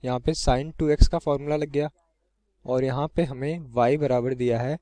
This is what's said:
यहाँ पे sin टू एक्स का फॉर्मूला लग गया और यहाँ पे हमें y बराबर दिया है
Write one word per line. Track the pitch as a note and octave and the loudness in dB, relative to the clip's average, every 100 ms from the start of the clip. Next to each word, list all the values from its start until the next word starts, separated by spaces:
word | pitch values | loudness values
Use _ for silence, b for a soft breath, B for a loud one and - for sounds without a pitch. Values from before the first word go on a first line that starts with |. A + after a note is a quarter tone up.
यहाँ | B2+ B2 | -4 -2
पे | C3+ D#3+ | -2 -2
sin | - B2+ D3+ - | 0 0 -2 -4
टू | D#3 | 0
एक्स | D3 - | 6 6
का | E3+ | 4
फॉर्मूला | D#3+ C#3+ C#3+ D3+ | -2 -4 -2 -2
लग | D3+ | -2
गया | C#3+ D3 _ _ _ _ _ _ _ - | -2 -4 _ _ _ _ _ _ _ -4
और | B2+ | -2
यहाँ | C3 B2+ D3+ - | 0 -2 -4 -2
पे | |
हमें | E3 C3 C3+ E3+ D3 A#2 | -2 -4 -6 -6 -6 0
y | A#2+ D3 | 2 2
बराबर | D3 B2 A#2+ C3 | 2 0 0 -2
दिया | B2 A#2 | 0 0
है | B2 D#3 | -2 -6